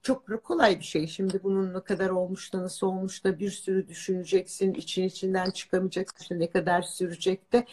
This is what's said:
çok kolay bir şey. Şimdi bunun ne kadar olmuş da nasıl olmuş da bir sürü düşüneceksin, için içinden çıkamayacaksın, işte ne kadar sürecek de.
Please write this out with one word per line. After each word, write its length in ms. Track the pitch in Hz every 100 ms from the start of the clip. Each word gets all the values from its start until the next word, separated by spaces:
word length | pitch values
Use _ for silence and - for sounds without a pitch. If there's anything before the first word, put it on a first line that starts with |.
çok 420 | - 262 - 226
kolay 360 | - 339 233 175
bir 60 |
şey. 220 | - 156 160
Şimdi 360 | - 190 190
bunun 300 | 190 196 190
ne 60 | 180
kadar 260 | - 180 190
olmuş 440 | 185 180 190 -
da 80 | 190
nasıl 240 | 180 - 196
olmuş 360 | 185 190 -
da 160 | 190 165
bir 120 | 202
sürü 360 | - - 190 190
düşüneceksin, 880 | 170 - 185 180 190 185 - 190
için 300 | - - -
içinden 480 | 185 - 190 190 185
çıkamayacaksın, 680 | - - 185 185 185 190 -
işte 180 | - 175
ne 100 | 165
kadar 320 | 185 170 175
sürecek 720 | 175 - 185 170 190 190 _
de. 120 | 240 233